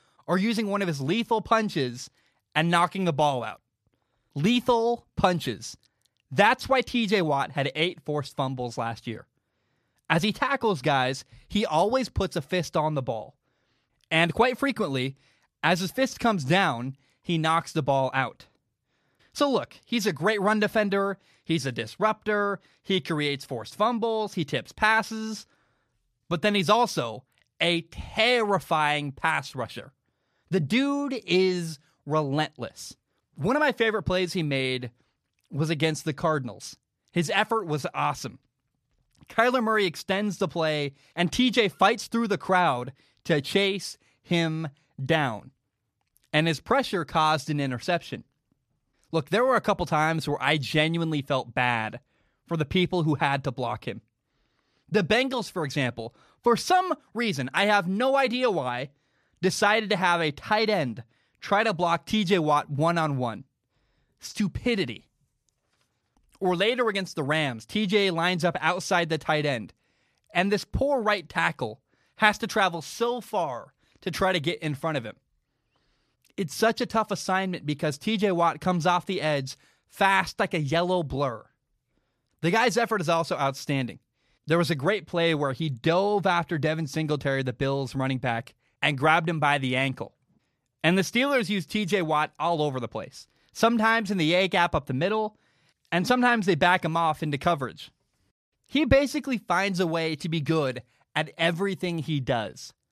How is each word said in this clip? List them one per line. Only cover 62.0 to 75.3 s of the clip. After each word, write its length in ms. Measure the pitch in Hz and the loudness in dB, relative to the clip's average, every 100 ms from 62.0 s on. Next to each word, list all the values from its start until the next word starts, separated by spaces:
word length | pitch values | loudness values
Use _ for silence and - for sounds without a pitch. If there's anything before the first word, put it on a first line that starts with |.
| - | 0
T 180 | 214 | 0
J 140 | 180 190 | 2 2
Watt 300 | 151 147 - | 4 2 0
one-on-one. 760 | 139 165 170 156 135 120 104 - _ _ _ _ _ _ _ | 0 2 2 0 -2 -4 -6 -16 _ _ _ _ _ _ _
Stupidity. 840 | - - 202 - 247 214 131 110 _ _ _ _ _ _ _ _ _ _ _ _ _ _ | -14 -4 -4 -2 -2 -2 -4 -8 _ _ _ _ _ _ _ _ _ _ _ _ _ _
Or 140 | 185 | 0
later 340 | 175 208 254 226 | 2 2 2 0
against 280 | 196 180 - | -2 -6 -6
the 60 | |
Rams, 420 | 135 156 143 113 | -2 0 0 -4
T 220 | - 208 208 | -6 -2 2
J 240 | 208 196 | 2 2
lines 340 | 170 175 180 | 0 0 0
up 120 | 170 - | 0 0
outside 480 | 156 180 - 180 165 | 0 -2 0 0 0
the 100 | 156 | -2
tight 280 | - 151 143 | 0 0 0
end, 260 | 120 101 _ _ _ _ _ _ | -2 -6 _ _ _ _ _ _
and 200 | 170 196 | -2 0
this 120 | 202 | 0
poor 360 | - - 277 277 | -2 -2 0 2
right 280 | 208 208 160 | 2 -2 -2
tackle 520 | 175 165 - 113 - _ _ _ - | -2 -2 -2 -6 -8 _ _ _ 0
has 220 | 214 208 | 2 2
to 80 | 226 | -2
travel 360 | 220 190 170 | 2 2 0
so 380 | - - 233 247 | -10 -4 -2 -2
far 540 | - 202 156 117 - _ _ _ | -4 -4 -2 -6 -12 _ _ _
to 80 | 185 | -10
try 220 | - 190 | 0 0
to 80 | 185 | 2
get 200 | 151 - | -2 -4
in 140 | 156 | -6
front 220 | 139 165 147 | -4 -4 -4
of 80 | |
him. 120 | 113 - _ | -6 -14 _